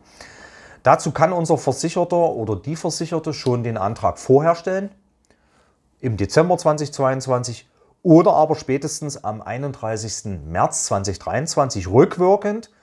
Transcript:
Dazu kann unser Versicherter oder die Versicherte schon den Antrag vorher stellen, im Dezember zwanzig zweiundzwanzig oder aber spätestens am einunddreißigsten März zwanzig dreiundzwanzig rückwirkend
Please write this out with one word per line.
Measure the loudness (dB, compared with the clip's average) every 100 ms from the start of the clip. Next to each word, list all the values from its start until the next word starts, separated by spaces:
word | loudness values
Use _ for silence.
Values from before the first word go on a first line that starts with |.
| _ -20 -20 -20 -20 -20 -20 -2
Dazu | 2 2 2
kann | 2 2
unser | 2 0 0
Versicherter | 0 -2 -2 -2 0 0 0
oder | -2 -4 -6
die | -6 -6
Versicherte | -6 -6 -4 -4 -6
schon | -4 -2 -2
den | -2 -2
Antrag | -4 -2 -2 -2
vorher | 4 4 4
stellen, | 0 0 -4 -6 -12 _ _ _ _ _ _ _ _ _ _
im | -4 -2
Dezember | 0 2 2 2
zwanzig | 0 0 -2
zweiundzwanzig | -2 -2 -2 -2 -2 -2 -10 -16 _ _ _
oder | 6 8 8
aber | 4 4 0
spätestens | -2 -4 -4 -8 -10 -8
am | -8 -8
einunddreißigsten | -8 -8 -8 -8 -6 -6 -6 -10 -8 -10 -6
März | -2 -2 -2 -4
zwanzig | -2 -2 -6
dreiundzwanzig | -4 -4 -2 -2 -2 -2 2
rückwirkend | 4 4 4 2 2 0 -6 -10 _